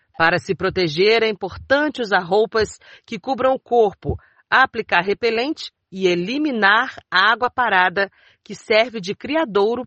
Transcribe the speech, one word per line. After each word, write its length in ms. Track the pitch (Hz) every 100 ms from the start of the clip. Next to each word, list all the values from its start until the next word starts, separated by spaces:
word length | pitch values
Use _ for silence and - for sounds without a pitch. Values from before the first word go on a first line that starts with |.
| _ -
Para 220 | 165 175
se 160 | -
proteger, 680 | 185 185 190 175 151 208 226
é 40 | 220
importante 720 | 208 185 - - 277 302 262
usar 200 | 220 196
roupas 580 | 175 202 226 220 208 - - -
que 140 | - 220
cubram 360 | 254 247 262
o 40 | 262
corpo, 580 | - 240 214 - 147 - - _ _
aplicar 520 | 180 214 226 - 180
repelente 720 | 190 190 233 226 269 311 - - _
e 160 | 190 185
eliminar 880 | 175 185 269 311 233 196 220 254 - -
a 220 | 180 202
água 180 | 226 240
parada, 580 | - 233 190 180 180 196 - _ _
que 100 | -
serve 460 | 196 - 214 247 220
de 120 | 180
criadouro 720 | 208 240 311 311 202 202 247